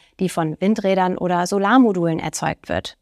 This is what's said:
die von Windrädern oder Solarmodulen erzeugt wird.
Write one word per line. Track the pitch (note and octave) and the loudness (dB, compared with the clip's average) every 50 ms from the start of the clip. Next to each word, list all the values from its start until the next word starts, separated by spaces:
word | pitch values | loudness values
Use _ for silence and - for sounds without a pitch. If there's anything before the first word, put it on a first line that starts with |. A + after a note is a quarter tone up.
| _ _ _ - | _ _ _ -4
die | F#3+ F3 | -4 -4
von | - - D#3+ D#3 D3+ - | -2 -2 -4 -4 -4 -2
Windrädern | F#3 G3 A3 G#3 - F#3+ F#3+ F#3+ F#3 F#3 F#3 - | 0 0 0 0 0 0 2 2 2 0 -2 -2
oder | - F3 F3+ F3 F3 | -2 -2 0 0 -2
Solarmodulen | F3+ G3 G3+ G3 G3 A3+ C4 B3 A3 G3 F3+ E3+ E3 D#3+ - | -2 -2 0 2 4 6 6 6 4 2 0 0 -2 -2 -2
erzeugt | - D#3 - - - D#3 - - - - | -6 -6 -6 -4 -4 -6 -6 -6 -8 -6
wird. | F3+ F#3 - - - _ | -6 -6 -6 -8 -18 _